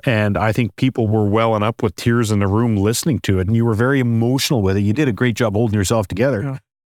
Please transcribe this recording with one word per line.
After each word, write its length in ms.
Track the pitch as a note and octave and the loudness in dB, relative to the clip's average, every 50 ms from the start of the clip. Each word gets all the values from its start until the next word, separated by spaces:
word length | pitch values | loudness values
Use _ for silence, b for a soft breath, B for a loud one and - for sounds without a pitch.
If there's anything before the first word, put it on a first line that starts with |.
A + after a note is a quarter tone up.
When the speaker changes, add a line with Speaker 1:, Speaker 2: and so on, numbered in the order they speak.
| - | 0
Speaker 1:
and 320 | C#3 A2+ G#2+ G#2 G#2 G2 | 0 0 2 2 0 0
I 140 | E2+ G#2+ A2+ | 0 0 0
think 240 | G#2 C3 A#2 G2 - | 0 0 -2 -4 -2
people 320 | - C3 C3 - C3 A2+ | -2 -2 -2 0 0 0
were 180 | G#2 A2 A2 G#2 | 0 2 2 2
welling 380 | G2+ G2+ A2 A2+ A2+ A2 G2+ G#2 | 2 2 2 2 2 2 0 0
up 180 | A2+ - - | -2 -2 -2
with 140 | A#2+ G#2 - | -4 -4 -4
tears 360 | - - A#2+ A#2 A#2+ A#2 G#2 | -2 -2 0 0 0 0 0
in 80 | A2 G2+ | 0 0
the 80 | G2+ | 0
room 280 | F#2+ G2+ A2+ A#2+ A#2 G#2+ | 2 2 0 0 0 0
listening 440 | G2 G2 G#2+ A#2 - - F3 A#2 F#2+ | 0 0 0 0 0 -2 -2 -2 -2
to 200 | - - F#2+ F#2 | 0 0 0 0
it. 80 | F2+ | 0
And 80 | G2+ A#2 | 0 0
you 100 | A2+ A#2 | 0 2
were 80 | A#2 G#2+ | 0 0
very 260 | G#2 B2 C3 C#3 C3+ | 0 0 2 2 0
emotional 600 | B2 A#2+ A#2 A2+ A2+ B2 C3 C3+ - - D3+ A2+ | 0 0 0 0 0 0 0 -2 -2 0 0 0
with 140 | G2 F#2+ F#2+ | 2 2 2
it. 60 | G#2 | 2
You 100 | G2+ G#2 G#2+ | 0 0 0
did 140 | C#3+ D#3 | 0 0
a 60 | C3 G2+ | 0 0
great 220 | - B2+ B2 G#2 | 0 0 -2 0
job 180 | - A#2+ G#2+ G2 | 0 -2 0 0
holding 220 | G#2+ A#2+ G#2+ G#2 | 0 0 0 0
yourself 300 | G#2 F#2 - A#2 A2+ G2 | 0 0 0 0 0 0
together, 340 | - F#2+ F#2+ B2 C#3+ B2 G2 C3 | -2 -2 -2 -2 0 0 -2 -4
Speaker 2:
Yeah. 140 | C#3 C3+ - - _ _ _ _ | -6 -8 -10 -14 _ _ _ _